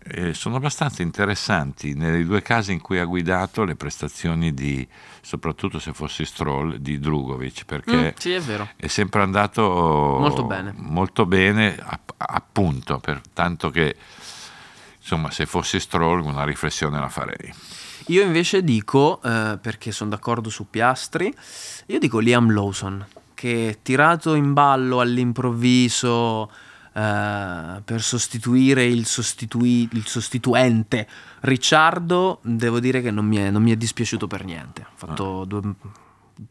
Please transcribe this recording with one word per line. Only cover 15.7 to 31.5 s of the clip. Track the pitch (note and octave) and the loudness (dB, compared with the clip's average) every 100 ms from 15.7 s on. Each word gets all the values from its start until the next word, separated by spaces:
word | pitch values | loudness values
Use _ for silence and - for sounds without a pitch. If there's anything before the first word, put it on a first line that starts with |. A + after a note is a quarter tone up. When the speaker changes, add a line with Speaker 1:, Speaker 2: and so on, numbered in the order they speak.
| F#2+ | -4
Speaker 1:
Stroll | - F2 E2 F2 | 0 2 2 2
una | D2+ C#2 | 0 -2
riflessione | C#2+ C#2+ D2+ - D2 D2 | -4 -2 -4 -2 -2 -2
la | C#2 | -4
farei. | - A#1+ - - - - - - - - | -6 -8 -10 -14 -18 -18 -18 -18 -12 2
Speaker 2:
Io | F3 | 4
invece | G3 E3 F3 G3 E3 | 4 4 2 2 4
dico, | A2+ - C3+ D3 F3+ | 2 4 4 4 2
eh, | A#2+ A2+ G#2+ G2+ | -2 0 0 -4
perché | A2+ - A2+ | -6 -8 -8
sono | - G#2+ | -6 -4
d'accordo | G#2 A#2+ A#2 A2 | -4 -2 -2 -4
su | - G2+ | -8 -6
Piastri, | G#2+ A#2+ B2+ - D#3+ G3 - - - - - - | 2 2 2 -4 -2 -2 -4 -16 -16 -16 -14 -6
io | D#4+ | 0
dico | D3 A2+ | 0 2
Liam | A2+ A#2+ A#2 | 4 6 6
Lawson, | G#2 G2 F#2+ G2 G2 G2 - _ | 4 0 -4 -8 -8 -12 -20 _
che | - B2 A#2 A2+ G#2+ | -10 -4 -2 -2 -4
tirato | - C3 D#3 E3+ D#3+ | -2 4 4 4 2
in | D3+ C#3+ | 2 4
ballo | C#3+ C#3+ C3 B2+ B2 | 4 4 4 2 2
all'improvviso, | B2 B2 B2 A#2+ B2 A#2 B2 B2 B2 - B2 A#2 A#2 A2 G#2+ - - - - | 2 2 0 0 -2 2 4 6 4 2 0 2 2 -2 -6 -12 -20 -20 -12
eh, | G#2+ G#2+ G#2 G#2 G2+ F#2+ F2 D#2+ G2 G#2+ | -4 0 0 -2 -4 -6 -8 -8 -10 -6
per | A2+ | -4
sostituire | - A#2 - A#2 B2 B2+ C3+ C3 | -2 -2 -4 -4 2 4 6 4
il | B2 A#2+ A2+ | 4 2 0
sostitui-, | - A2 - A2+ A#2+ B2 A#2+ A#2 | -4 -4 -6 -4 0 2 2 2
il | A2+ G#2 | -2 -4
sostituente | A#2 - B2 C3 B2 B2+ A2+ G#2+ A2+ G#2+ - - - | -6 -4 -2 2 4 4 4 2 -2 -4 -12 -20 -4
Ricciardo, | B2 | 0